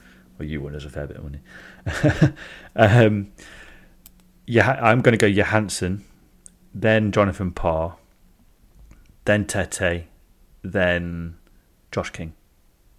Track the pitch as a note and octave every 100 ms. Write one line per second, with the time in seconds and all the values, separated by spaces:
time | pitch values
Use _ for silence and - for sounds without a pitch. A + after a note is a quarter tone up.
0 | - - _ - D#2 D2+ C#2+ D2 D2 D2+
1 | C#2+ - D2+ C#2+ - - - - - -
2 | D3 - C#3+ - - - - - A2 A#2+
3 | A2 G#2 G2 - - - - - - _
4 | - _ _ _ - A2+ G#2+ C3 A#2 B2
5 | A#2+ A2+ A2 G2 F#2 A2 G2+ - F2+ F#2+
6 | - _ _ _ - _ _ G2 A2+ A2
7 | G#2+ G#2 G2+ F2+ F#2 - F2 D#2+ E2 -
8 | _ _ _ _ _ _ _ - - -
9 | - _ - G#2 G2 G#2 E2+ - F#2 E2+
10 | E2 _ _ _ _ _ F#2+ G2 F2+ F2
11 | F2 E2+ E2+ E2 _ _ _ _ - -
12 | F2+ - E2 - _ _ _ _ _